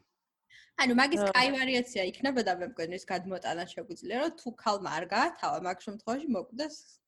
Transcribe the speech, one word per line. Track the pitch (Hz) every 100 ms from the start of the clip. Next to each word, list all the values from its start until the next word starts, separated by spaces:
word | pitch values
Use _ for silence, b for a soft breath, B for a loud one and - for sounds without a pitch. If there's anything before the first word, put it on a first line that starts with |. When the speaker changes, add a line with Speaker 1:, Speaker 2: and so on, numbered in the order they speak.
| _ _ _ _ _ b b
Speaker 1:
ანუ | - 254
მაგის | 240 277 294
Speaker 2:
ხო. | 202
Speaker 1:
კაი | 254 254
ვარიაცია | 269 262 247 247 208
იქნებოდა, | 185 - 269 254 196
მე | 180 175
მგონი, | - 165
ის | 185 -
გადმოტანა | 185 180 185 - 165
შეგვიძლია, | 175 - 170 170 180 233
რომ | 320
თუ | 330 247
ქალმა | - 226 202 180
არ | 156 175
გაათავა, | 208 320 330 160 151
მაგ | 180 185
შემთხვევაში | - 208 - 262 311
მოკვდეს | 202 - 226 302 - - -